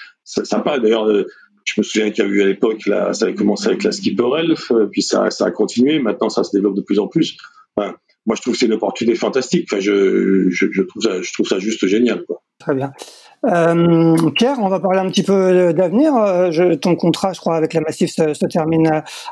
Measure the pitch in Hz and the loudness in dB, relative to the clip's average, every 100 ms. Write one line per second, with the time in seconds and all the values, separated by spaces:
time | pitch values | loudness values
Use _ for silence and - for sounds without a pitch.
0 | - _ - - 214 208 185 143 107 113 | -20 _ -10 -8 -4 -4 -2 0 0 2
1 | 107 101 - - _ _ - - 104 107 | 2 0 0 -8 _ _ -8 -4 -2 -2
2 | 107 104 101 101 98 98 113 107 - 98 | -2 -2 -2 2 0 0 -2 -2 -2 -2
3 | 92 90 92 101 104 98 - 90 - - | -2 -2 -2 0 -2 0 -2 -2 -2 -2
4 | - 98 120 147 165 147 - 117 101 - | -4 0 0 0 0 -2 0 0 0 -2
5 | - - 98 - 101 - 101 117 131 156 | -2 0 0 -2 -2 -2 -2 0 2 2
6 | 113 98 110 - - 101 101 98 - 101 | -2 -2 -2 -2 -2 0 0 -2 -2 -2
7 | 101 165 - - - _ _ - 101 90 | 0 0 -2 -6 -20 _ _ -6 -6 -8
8 | _ _ - 110 - 113 117 110 98 - | _ _ -4 -4 -2 0 0 0 -2 -2
9 | 117 117 113 131 123 175 - 101 98 101 | 0 0 0 -2 0 -2 -2 -2 0 2
10 | 95 98 95 98 92 87 95 95 95 107 | 2 2 2 2 2 0 0 0 -4 -2
11 | 107 92 90 - 98 98 104 107 95 107 | -2 -2 -6 -4 -2 -2 -4 -2 0 2
12 | 123 98 - - _ _ - 135 139 135 | 2 0 -6 -12 _ _ -6 -4 -4 -10
13 | - - - _ 269 175 165 170 170 165 | -20 -20 -20 _ -2 2 2 4 4 6
14 | 165 165 160 - 240 269 196 190 185 190 | 4 4 2 2 0 0 0 0 0 0
15 | 185 196 160 196 185 180 180 160 180 202 | 0 -2 2 2 4 4 4 2 2 2
16 | 311 262 208 180 185 156 180 165 190 165 | 2 2 2 2 0 2 2 2 0 2
17 | 170 - 190 175 185 165 160 160 156 - | 0 0 -2 -4 -2 0 0 -2 -4 -2
18 | 165 - 156 147 170 180 156 165 160 156 | -2 0 -2 0 -2 -2 0 2 2 0
19 | - - - | -4 -14 -10